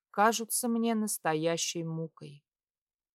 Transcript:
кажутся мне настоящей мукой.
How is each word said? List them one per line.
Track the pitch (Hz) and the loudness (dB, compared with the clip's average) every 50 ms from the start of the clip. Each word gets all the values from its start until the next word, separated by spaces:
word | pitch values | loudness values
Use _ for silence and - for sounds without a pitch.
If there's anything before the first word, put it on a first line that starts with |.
| _ _ | _ _
кажутся | - - 202 226 226 220 226 214 - - - 240 | 0 4 4 4 4 2 -2 -4 -4 -2 0 0
мне | 233 233 226 233 226 | 0 2 2 2 2
настоящей | 214 214 208 - - - 165 160 156 160 165 165 165 - - - 175 165 | 0 0 -2 -2 -2 -2 0 0 2 2 0 0 0 -2 -4 -4 -4 -4
мукой. | 165 160 160 165 156 _ - 156 151 143 143 _ _ _ _ _ _ _ _ _ _ _ _ _ _ _ | -4 -4 -4 -6 -8 _ -14 -20 -18 -18 -20 _ _ _ _ _ _ _ _ _ _ _ _ _ _ _